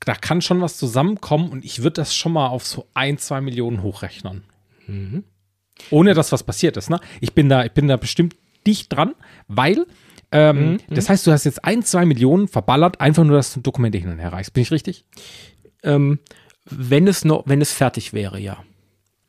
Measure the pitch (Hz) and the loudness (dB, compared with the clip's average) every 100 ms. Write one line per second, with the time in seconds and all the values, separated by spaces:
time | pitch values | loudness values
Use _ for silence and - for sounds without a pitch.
0 | - 104 - 170 - 180 175 - 127 123 | -6 -6 -2 -2 0 -2 -2 -4 -4 -2
1 | 170 208 - 151 170 135 - - 123 170 | -2 -2 -2 -2 -2 -8 -12 -4 -4 -4
2 | 147 - 170 160 131 127 - - - 135 | -6 -4 -2 -2 -2 -4 -8 -12 -10 -6
3 | 135 143 - 139 135 120 120 113 98 95 | -4 -6 -6 -8 -6 -4 -4 -4 -6 -8
4 | 95 - 95 95 - _ _ _ - 98 | -14 -14 -16 -16 -18 _ _ _ -14 -12
5 | 98 156 - _ _ _ _ _ - 151 | -10 -12 -12 _ _ _ _ _ 0 4
6 | 196 160 143 135 - - 165 104 - 170 | 6 6 2 -2 -4 -2 -2 -2 -4 -6
7 | - - 120 - 143 131 117 - 143 131 | -6 -12 -4 2 4 4 2 0 0 0
8 | 120 - 170 - _ _ 208 208 - 147 | -2 0 -2 -2 _ _ -2 -2 -2 -2
9 | 185 330 - - - 104 139 233 349 _ | -2 -4 -18 -20 -8 -2 0 0 -2 _
10 | _ - - 151 151 139 156 190 - 151 | _ -20 -2 4 4 4 2 -2 -4 -4
11 | 202 196 170 151 151 - - 233 - 180 | 0 2 4 4 2 -4 -2 -2 0 2
12 | 175 123 127 180 202 117 - 135 175 - | 2 4 4 4 2 -2 0 2 2 2
13 | 131 156 156 143 127 131 127 131 117 98 | 2 4 6 4 2 -4 -6 -2 -2 -2
14 | 87 82 87 90 98 127 123 156 - - | -6 -8 -8 -8 -4 -2 0 -2 -4 -12
15 | _ - - - - _ _ _ 147 143 | _ -20 -20 -20 -20 _ _ _ -2 2
16 | 143 147 _ - _ _ - 139 123 139 | 2 0 _ -20 _ _ -16 -10 0 4
17 | 190 180 156 156 - 139 147 - 127 - | 4 2 2 0 2 0 0 0 -2 -2
18 | - 107 98 98 98 101 - _ _ _ | -8 -8 -8 -8 -10 -12 -18 _ _ _
19 | _ _ | _ _